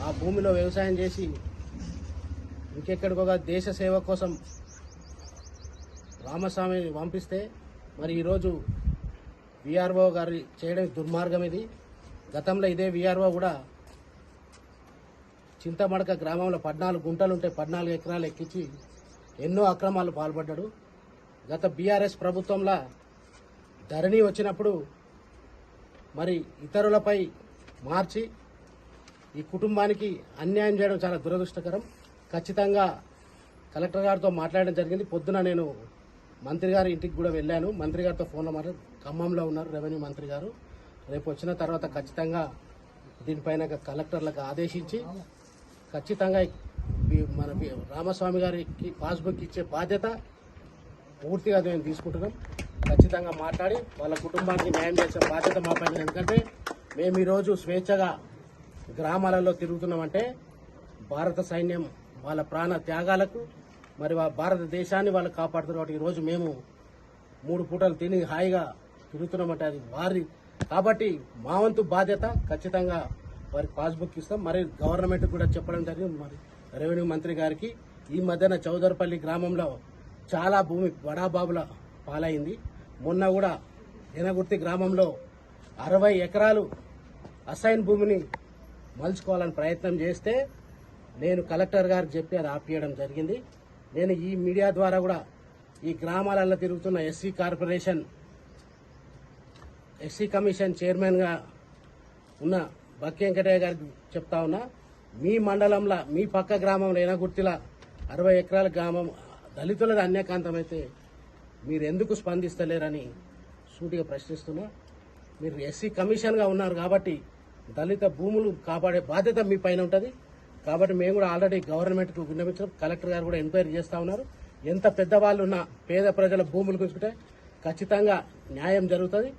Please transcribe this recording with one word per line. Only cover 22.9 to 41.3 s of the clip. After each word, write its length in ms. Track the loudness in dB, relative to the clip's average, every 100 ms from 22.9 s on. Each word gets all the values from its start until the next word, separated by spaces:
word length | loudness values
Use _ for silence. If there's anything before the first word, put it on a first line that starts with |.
| -16 -20 -20 -20 -20 -20 -20 -20 -20 -8
ధరణి 280 | 0 4 8 6
వచ్చినప్పుడు 420 | 4 -2 2 2 0 -4 -16 -20 -20 -20 -20 -20 -20 -20 -20 -20 -20 -16 -4
మరి 160 | -2 -2 -4 -14 -2
ఇతరులపై 500 | 2 6 6 4 2 0 -6 -20 -20 -20 -16 -2
మార్చి 340 | -2 0 -4 -6 -12 -20 -20 -20 -20 -20 -20 -20 -20 -16 -14
ఈ 40 | -8
కుటుంబానికి 580 | -2 0 2 2 2 -2 -6 -10 -6
అన్యాయం 340 | 0 2 4 4
చేయడం 200 | 2 2
చాలా 160 | 0 -2
దురదృష్టకరం. 580 | -2 -2 -4 -6 -4 -6 -6 -20 -20 -20 -8
ఖచ్చితంగా 540 | -8 -4 2 4 6 4 0 -14 -20 -20 -20 -20 -20 -12
కలెక్టర్ 300 | -4 -2 2 2
గారితో 220 | 4 2 2
మాట్లాడడం 340 | 0 2 2 2
జరిగింది. 260 | 0 -2 -2
పొద్దున 280 | -4 -2 0 2
నేను 160 | 0 -2 -6 -16 -20 -20 -20 -20 -16 -8
మంత్రి 240 | -2 2 4
గారి 120 | 4
ఇంటికి 200 | 0 -4 -2
కూడా 100 | -2 0
వెళ్ళాను. 320 | -2 -2 -2 -4
మంత్రి 200 | -4 -2 -2
గారితో 180 | -2 -6
ఫోన్లో 200 | -6 -6 -6
మాట్లాడి, 220 | -8 -12 -18 -18
ఖమ్మంలో 380 | -12 -6 -2 -2 -2
ఉన్నారు 200 | -4 -6 -6
రెవెన్యూ 240 | -6 -6 -8
మంత్రి 200 | -10 -8
గారు, 160 | -8 -8 -14 -20 -20 -20 -20 -10
రేపు 140 | -8 -6